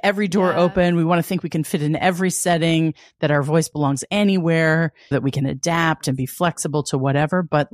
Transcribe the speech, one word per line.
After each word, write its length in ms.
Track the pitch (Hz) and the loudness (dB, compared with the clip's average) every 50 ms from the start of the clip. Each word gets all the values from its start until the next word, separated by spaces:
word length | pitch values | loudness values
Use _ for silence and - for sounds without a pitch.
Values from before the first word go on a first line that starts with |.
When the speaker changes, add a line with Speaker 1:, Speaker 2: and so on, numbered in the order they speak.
| - | -2
Speaker 1:
every 260 | 202 196 202 208 185 | -2 0 0 -2 0
door 220 | 175 208 185 180 | 0 2 2 2
Speaker 2:
Yeah. 100 | 156 165 | 2 2
Speaker 1:
open. 360 | 175 175 170 190 175 175 175 | 2 2 2 2 2 2 2
We 80 | 170 160 | 2 2
wanna 180 | 165 175 170 165 | 2 2 0 0
think 200 | - 190 170 - | -2 -4 -4 -4
we 60 | 160 | -4
can 160 | - 160 151 | -4 -4 -4
fit 180 | - - 156 147 | -2 -2 -2 0
in 140 | 151 160 | 0 -2
every 340 | - - 185 180 170 190 180 | 0 0 0 0 0 -2 -2
setting, 640 | 170 - - 180 175 165 165 165 165 160 160 160 147 - - - _ - | -2 -2 0 0 0 2 2 2 2 2 2 0 -2 -4 -14 -20 _ -4
that 100 | 165 147 | -2 0
our 120 | 147 143 135 | 2 2 2
voice 260 | 147 156 165 156 - | 2 2 0 0 0
belongs 360 | - 151 147 139 139 131 - - | -2 -2 0 0 0 -2 -4 -4
anywhere, 840 | 196 208 208 196 190 185 160 165 165 165 160 160 156 165 165 156 _ _ - - | -2 0 2 2 2 2 2 2 2 2 2 2 2 2 0 -2 _ _ -8 -4
that 120 | 139 127 117 | -2 0 0
we 80 | 139 | 0
can 160 | - 143 135 | -2 -2 -2
adapt 600 | 135 139 135 - 170 165 170 165 160 156 - - 143 | -2 -4 -4 -4 -2 0 2 2 0 0 0 -2 -4
and 80 | 131 | -2
be 100 | 131 131 | -2 -4
flexible 560 | - - - 180 170 - - - 160 143 151 139 | -6 -4 -2 -2 -2 -2 -4 -8 -4 -4 -4 -4
to 140 | - - 135 | -2 -4 -2
whatever. 440 | 131 139 135 143 151 151 180 185 175 | 0 0 0 0 0 0 -2 -2 -2
But 260 | - - 147 139 - | 0 0 0 0 -2